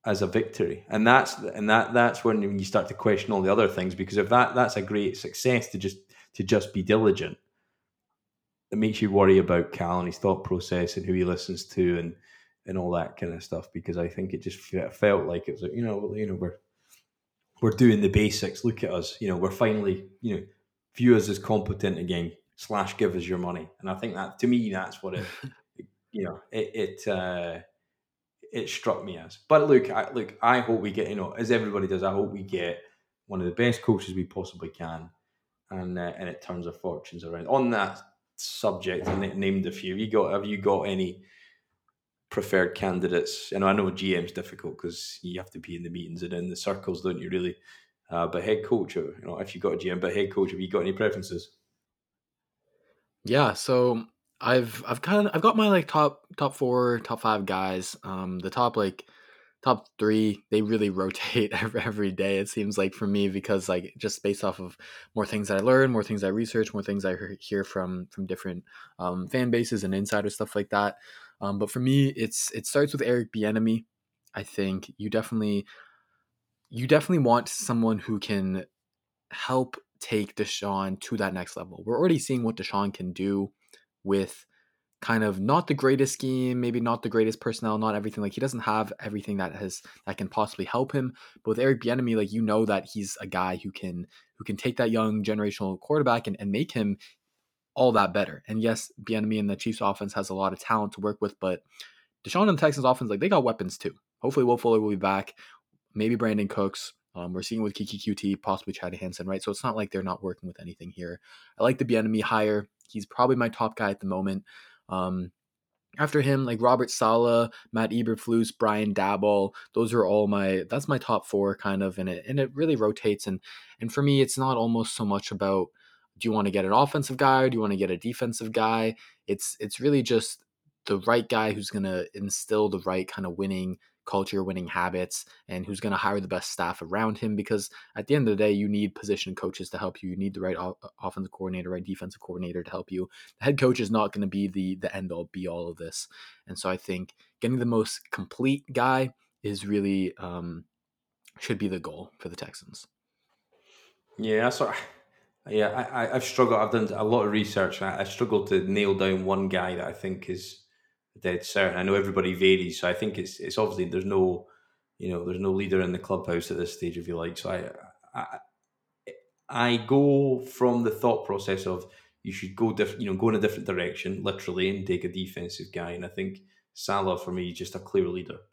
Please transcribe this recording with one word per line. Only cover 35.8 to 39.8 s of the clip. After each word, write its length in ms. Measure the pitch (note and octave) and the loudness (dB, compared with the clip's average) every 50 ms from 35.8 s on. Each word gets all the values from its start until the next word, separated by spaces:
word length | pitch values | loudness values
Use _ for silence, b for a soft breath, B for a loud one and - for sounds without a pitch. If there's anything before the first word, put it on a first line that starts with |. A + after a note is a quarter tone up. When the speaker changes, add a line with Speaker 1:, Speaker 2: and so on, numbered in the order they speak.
| F#2 F2+ F2+ F#2 | -8 -6 -6 -6
Speaker 1:
uh, 140 | F2 F2 E2 | -6 -8 -8
and 100 | - F#2+ | -8 -10
it 140 | F2 E2 - | -10 -10 -12
turns 240 | - - F2+ F2 F2 | -12 -10 -10 -8 -8
our 80 | E2+ D#2+ | -10 -10
fortunes 500 | - - F#2 D#2+ - - - - E2+ E2+ | -8 -8 -8 -8 -8 -12 -14 -16 -14 -12
around. 240 | E2 E2+ E2+ E2+ | -12 -10 -10 -2
On 220 | - C3 C3+ B2+ A#2+ | 0 2 2 4 2
that 300 | A#2 G#2 G2 F#2 - - - _ _ _ _ _ _ | 2 2 0 0 -4 -12 -18 _ _ _ _ _ _
subject, 680 | - - - - - - G#2 F#2+ F2+ F#2 F#2 F#2 - - | -12 -12 -10 -8 0 0 0 0 0 -4 -2 -2 -2 -2
I 80 | G2+ G2 | -2 -2
na-, 180 | F#2+ G2 F#2+ F#2 | -2 -2 -4 -2
named 300 | G2 G2 G2 G2 F#2+ F#2+ | -2 0 0 2 0 -2
a 60 | F2+ | -2
few. 220 | - - | -6 -6